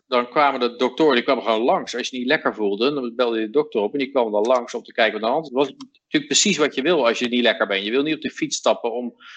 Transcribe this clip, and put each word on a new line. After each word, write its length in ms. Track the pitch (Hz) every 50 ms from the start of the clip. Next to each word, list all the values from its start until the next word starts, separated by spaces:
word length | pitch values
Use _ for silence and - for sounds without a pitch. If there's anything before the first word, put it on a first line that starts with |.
| _
dan 220 | _ 127 123 120 120
kwamen 300 | - 151 147 139 135 127
de 160 | 120 120 113
doktoren, 400 | - 127 120 123 - 160 151 131
die 80 | 120 117
kwamen 200 | 151 135 117 -
gewoon 180 | 117 113 110
langs. 340 | 120 139 190 175 131 - -
Als 120 | 120 127 -
je 80 | 131
niet 100 | 127 120
lekker 260 | 127 151 156 - 123 104
voelde, 380 | 107 104 101 101 101 117 139 151
dan 220 | 139 123 117 113
belde 240 | 120 127 117 113 110
je 60 | 110
de 60 | 107
dokter 280 | 107 147 147 151 - 113
op 120 | 101 107 -
en 60 | 143
die 120 | 135 131
kwam 200 | - 135 117 110
dan 140 | 104 104 107
langs 280 | 123 131 123 120 - -
om 100 | 117 -
te 80 | - -
kijken 200 | - 113 107 104 104
wat 100 | 107 113
aan 60 | 135
de 60 | 160
hand 100 | 160 143
was. 160 | 120 131 143
Dat 80 | 139 -
was 120 | - - - _
natuurlijk 320 | _ _ _ - 151 135 -
precies 260 | 143 - - 208 175
wat 180 | 147 151 135 -
je 60 | -
wil 260 | 131 165 180 151 123
als 120 | 117 110 -
je 80 | 127
niet 160 | 117 120 120 120
lekker 240 | 110 104 - 110
bent. 180 | 98 101 95 101
Je 60 | 107
wil 120 | 117 135 143
niet 120 | 156 156
op 60 | 139
de 100 | - 120
fiets 260 | - - - - -
stappen 340 | - - 120 107 - - 117 110
om 220 | 123 123 117 - _ - - -